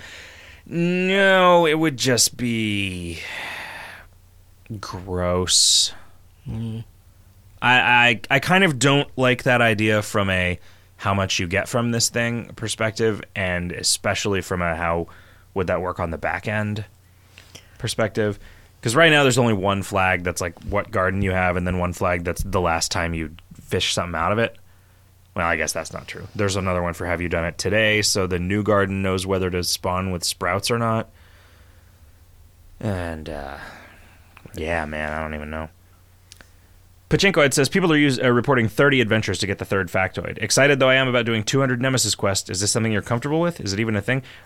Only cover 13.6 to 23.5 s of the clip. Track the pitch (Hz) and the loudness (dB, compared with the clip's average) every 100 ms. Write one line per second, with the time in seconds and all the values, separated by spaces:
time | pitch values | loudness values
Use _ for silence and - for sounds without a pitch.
13.6 | 87 - - - 107 95 107 98 - 92 | -4 -4 -4 -2 -2 -2 0 -2 -2 -2
14.6 | 87 80 85 85 80 - - - _ 95 | -2 -2 -2 -2 -4 -10 -20 -20 _ -6
15.6 | 90 87 90 87 87 76 80 85 110 107 | -2 -2 -4 -4 -6 -4 -4 -6 -4 -4
16.6 | 104 104 104 _ _ _ _ - - - | -4 -6 -10 _ _ _ _ -20 -20 -20
17.6 | - - 117 - 110 117 107 101 - - | -20 -12 -8 -2 -2 0 -2 -2 -10 -20
18.6 | - _ 120 123 165 151 139 123 120 101 | -20 _ -2 4 6 6 6 4 4 2
19.6 | 98 98 92 101 92 92 87 85 90 - | 2 0 0 0 2 2 0 -4 -6 -8
20.6 | - 101 92 98 92 95 98 92 90 90 | -6 -4 -2 0 0 0 0 2 2 0
21.6 | 90 90 87 87 95 87 87 85 98 92 | 0 0 -2 -2 0 0 -2 -6 -2 0
22.6 | 87 82 - 95 85 82 78 85 - | 2 0 -2 -2 -2 -4 -6 -10 -20